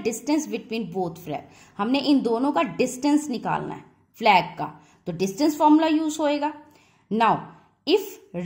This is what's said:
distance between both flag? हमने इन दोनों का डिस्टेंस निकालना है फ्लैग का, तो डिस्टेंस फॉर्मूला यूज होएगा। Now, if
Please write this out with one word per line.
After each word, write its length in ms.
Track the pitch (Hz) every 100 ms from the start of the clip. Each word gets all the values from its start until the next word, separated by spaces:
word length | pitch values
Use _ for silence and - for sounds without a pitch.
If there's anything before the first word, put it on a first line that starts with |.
| 233
distance 400 | 233 - 302 -
between 460 | 214 - 226 185 185
both 220 | 175 165 -
flag? 160 | 135 - - - -
हमने 220 | 214 277
इन 220 | 277 277
दोनों 300 | 220 226 277
का 120 | 294
डिस्टेंस 640 | 269 - 254 - 285 294 294
निकालना 460 | 208 190 156 151 147
है 80 | - _ _ -
फ्लैग 280 | 220 185 165
का, 360 | - 147 - _ _ -
तो 60 |
डिस्टेंस 460 | 170 190 190 311 302
फॉर्मूला 300 | 302 302 320
यूज 300 | 311 320 302
होएगा। 340 | 294 294 285 302 - _ _ _ -
Now, 240 | 214 226 160 - - _ _ -
if 120 | 392 - - - 175